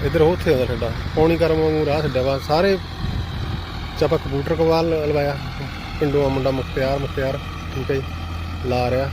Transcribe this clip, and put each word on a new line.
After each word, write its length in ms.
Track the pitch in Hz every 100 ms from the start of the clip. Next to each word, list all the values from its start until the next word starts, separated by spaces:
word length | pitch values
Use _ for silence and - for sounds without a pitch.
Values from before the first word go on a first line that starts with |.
| 143
ਇੱਧਰ 160 | 160
ਉਹ 100 | 156
ਉੱਥੇ 200 | 175 175
ਆਉਂਦਾ 140 | 131 123
ਠੱਡਾ, 260 | 117 117 - - -
ਪੌਣੀ 220 | 160 165
ਕਰਮ 240 | 165 160
ਵਾਂਗੂ 240 | 160 156 147
ਰਾਹ 160 | 151
ਛੱਡਿਆ 200 | 151 131
ਵਾ। 160 | 131 135 -
ਸਾਰੇ 300 | 151 196 190 - - - - - - - - - - - -
ਚ 40 |
ਆਪਾਂ 140 | 147 160
ਕੰਪਿਊਟਰ 380 | 143 139 139 165
ਕੋਲ 340 | 160 160 165
ਲ-, 180 | 160 151
ਲਵਾਇਆ, 260 | 147 143 139 135 127 139 - - -
ਪਿੰਡੋਂ 260 | 151 143 139
ਆ 40 |
ਮੁੰਡਾ 220 | 135 131
ਮੁਖਤਿਆਰ, 480 | 131 120 139 135 139
ਮੁਖਤਿਆਰ, 400 | 135 - 135 139 - - - 131
ਠੀਕ 160 | 131
ਹੈ 40 | 135
ਜੀ, 60 | 127 - - - - - 127
ਲਾ 240 | 123 123
ਰਿਹਾ। 200 | 127 135